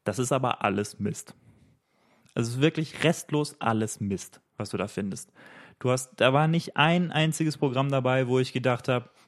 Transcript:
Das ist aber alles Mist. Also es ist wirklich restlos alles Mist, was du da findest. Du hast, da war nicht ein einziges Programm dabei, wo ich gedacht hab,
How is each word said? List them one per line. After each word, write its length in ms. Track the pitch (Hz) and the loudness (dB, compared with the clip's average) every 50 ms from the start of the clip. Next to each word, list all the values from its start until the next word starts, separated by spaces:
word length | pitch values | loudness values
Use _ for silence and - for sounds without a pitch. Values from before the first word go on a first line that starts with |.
| - | -6
Das 140 | 101 92 131 | -6 -4 -2
ist 140 | 123 - | -2 0
aber 320 | 147 131 131 120 - - - | 0 0 0 -2 -4 0 -2
alles 340 | 104 98 101 104 - - - | -2 0 0 -4 -6 -6 -6
Mist. 380 | 101 104 - - - - - _ _ - - _ _ _ _ _ _ _ _ _ _ _ _ _ _ _ - | -6 -6 -6 -8 -14 -18 -20 _ _ -20 -20 _ _ _ _ _ _ _ _ _ _ _ _ _ _ _ -4
Also 140 | - 117 117 | -4 -4 -2
es 80 | 120 | 0
ist 60 | 131 | 2
wirklich 420 | 143 165 160 160 147 - - - - | 2 2 2 0 -6 -6 -6 0 2
restlos 560 | 160 170 - - - 151 147 147 - - - | 2 2 0 -4 -4 -2 -2 -2 -4 -6 -4
alles 400 | 131 117 113 110 110 107 - - | -2 0 0 0 0 -2 -4 -6
Mist, 400 | 104 98 98 87 - - - - _ _ _ | -4 -4 -4 -6 -8 -14 -20 -20 _ _ _
was 140 | - 107 - | -10 -10 -8
du 60 | - | -4
da 120 | 92 95 104 | -4 -6 -4
findest. 440 | - 101 104 98 - - - _ _ - - - - - - - - _ | -4 -6 -6 -6 -8 -10 -12 _ _ -20 -20 -20 -20 -20 -20 -20 -18 _
Du 120 | - 127 | 0 0
hast, 220 | 127 127 - - - | 0 0 -2 -8 0
da 160 | - 120 127 | 4 4 4
war 160 | 131 147 156 160 | 6 4 4 4
nicht 280 | 165 170 - - - | 2 0 -2 -2 2
ein 360 | - 147 165 170 180 180 160 | 2 4 4 4 2 2 0
einziges 460 | - 156 156 156 156 - 160 156 147 - | 0 0 0 0 0 0 -2 -2 0 0
Programm 320 | 147 135 120 131 139 139 | -2 0 2 0 0 2
dabei, 360 | 139 135 127 127 131 131 131 | 0 0 2 2 2 2 2
wo 120 | 120 127 131 | 2 2 2
ich 140 | 127 - | 0 0
gedacht 360 | - 127 120 127 123 - - - | -2 0 0 0 0 0 0 -2
hab, 240 | 127 120 - - _ _ _ | -2 -2 -4 -8 _ _ _